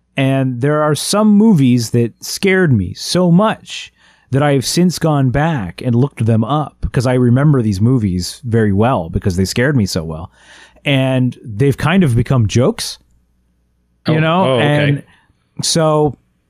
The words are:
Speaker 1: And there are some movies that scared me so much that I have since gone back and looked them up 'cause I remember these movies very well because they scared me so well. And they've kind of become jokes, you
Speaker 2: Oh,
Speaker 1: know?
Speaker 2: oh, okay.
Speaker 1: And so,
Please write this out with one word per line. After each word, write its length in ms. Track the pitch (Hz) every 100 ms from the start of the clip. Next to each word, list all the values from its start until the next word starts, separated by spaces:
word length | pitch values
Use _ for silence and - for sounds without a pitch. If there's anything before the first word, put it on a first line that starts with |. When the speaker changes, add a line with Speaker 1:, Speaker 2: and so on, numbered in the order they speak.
| _ -
Speaker 1:
And 440 | 135 135 131 123
there 200 | 135 151
are 140 | 151 147
some 400 | - 202 214 202
movies 560 | 226 185 131 123 110
that 220 | 120 117 -
scared 480 | - - 196 190 180
me 200 | 117 92 101
so 340 | - 170 180
much 640 | 170 214 180 - - - _ _ _ -
that 100 | 127
I 120 | 147
have 120 | 139 -
since 320 | - 180 151
gone 320 | - 147 131
back 520 | 120 156 151 92 -
and 120 | 123
looked 320 | 117 139 - 113
them 180 | 113
up 440 | 110 147 143 - -
'cause 140 | - 123
I 80 | 127
remember 460 | 123 123 147 139
these 180 | 110 95
movies 600 | 113 131 107 90 87 - 127
very 260 | 113 107
well 360 | 98 113 127 85
because 260 | 98 104 87
they 100 | 95
scared 300 | - 127 143
me 100 | 98
so 180 | -
well. 280 | 80 80 87 _ - - - _ -
And 520 | 135 131 131 127 -
they've 340 | - 101 139 -
kind 260 | 143 190
of 120 | 170 117
become 320 | - 135 107
jokes, 500 | 117 135 233 - - _ _ _ _ _ _ _ _ _ _ -
you 80 | 156
Speaker 2:
Oh, 40 |
Speaker 1:
know? 260 | 160 170 185
Speaker 2:
oh, 80 | 127
okay. 100 | 147 147 147
Speaker 1:
And 140 | 143 - _ _ _ _ -
so, 560 | - 170 156 151 151 120 _ _ _